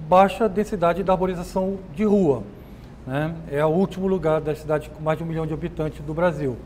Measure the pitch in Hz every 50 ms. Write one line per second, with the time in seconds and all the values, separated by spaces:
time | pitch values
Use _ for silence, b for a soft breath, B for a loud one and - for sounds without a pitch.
0 | 156 156 180 185 196 196 190 - 233 214 185 196 208 - - 190 170 170 170 175
1 | 196 185 185 170 185 185 185 175 175 175 - 190 190 190 196 190 185 175 147 147
2 | 214 214 202 208 190 151 135 113 101 101 - B B B B B B B B B
3 | - 131 131 143 151 156 165 165 - - 143 143 151 160 156 180 196 185 - 185
4 | 190 190 190 185 156 156 156 160 151 151 151 147 - 151 156 147 143 - - -
5 | 156 156 160 156 165 165 165 160 160 156 160 147 170 175 170 - 156 156 156 -
6 | 147 147 156 160 175 180 160 147 151 131 117 107 -